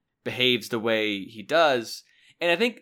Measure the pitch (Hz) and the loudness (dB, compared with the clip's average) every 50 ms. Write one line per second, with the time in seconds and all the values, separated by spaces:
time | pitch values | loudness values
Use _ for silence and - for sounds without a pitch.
0 | _ _ _ _ - 120 107 104 127 127 123 120 101 - - 117 107 117 113 110 | _ _ _ _ -10 -8 -2 0 2 2 2 2 0 -4 -6 -2 0 0 2 2
1 | 107 107 104 98 95 87 110 110 101 98 139 165 165 151 131 123 113 - - - | 2 0 -2 -4 -6 -10 -14 -14 -6 0 2 4 4 4 4 0 -2 -6 -12 -16
2 | - _ _ _ _ _ _ _ 165 175 170 170 226 247 233 - | -18 _ _ _ _ _ _ _ 0 0 2 2 0 -2 -2 -6